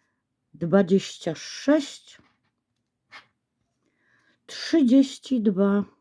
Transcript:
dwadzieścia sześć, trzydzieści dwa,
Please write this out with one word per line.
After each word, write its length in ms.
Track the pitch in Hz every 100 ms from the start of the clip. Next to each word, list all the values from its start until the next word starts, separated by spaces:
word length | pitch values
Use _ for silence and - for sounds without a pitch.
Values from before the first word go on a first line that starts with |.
| _ _ _ _ _
dwadzieścia 840 | 151 165 196 175 190 - - 170 156
sześć, 840 | - - - 302 277 - _ - _ _ _ _ _ _ _ _ _ - _ _ _ _ _ _ _ _ _ _ _ _ -
trzydzieści 960 | - - 330 247 269 269 - - 254
dwa, 420 | 208 180 196 202 - _